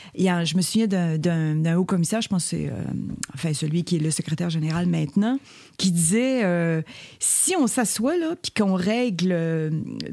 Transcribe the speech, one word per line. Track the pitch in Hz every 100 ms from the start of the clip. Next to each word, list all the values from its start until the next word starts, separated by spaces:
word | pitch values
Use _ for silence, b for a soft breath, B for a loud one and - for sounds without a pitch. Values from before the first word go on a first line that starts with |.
| B
il | -
y | 185
a, | 175
je | 165 165
me |
souviens | 175 214 226
d'un, | 185 170 156
d'un, | 170 165 156
d'un | 156 165 170
haut |
commissaire, | 185 190 165 220
je | 226
pense | 185
que | -
c'est, | 165 147
euh, | 127 - - - - -
enfin, | 139 165
celui | 151 156 165
qui | 170 170
est |
le | 156
secrétaire | 156 - 156 175
général | 160 156 160 175
maintenant, | 165 151 - 214 269 B B B -
qui | -
disait, | 269 160 214 262 254
euh, « | 196 175 170 160 156 B B B
Si | - - - 370
on | 247
s'assoit, | - 226 - 240 349
là, | 320 349
puis | -
qu'on | - 202
règle, | 185 180 233 247 175 180
euh, | 175 165 165 156 156 - - -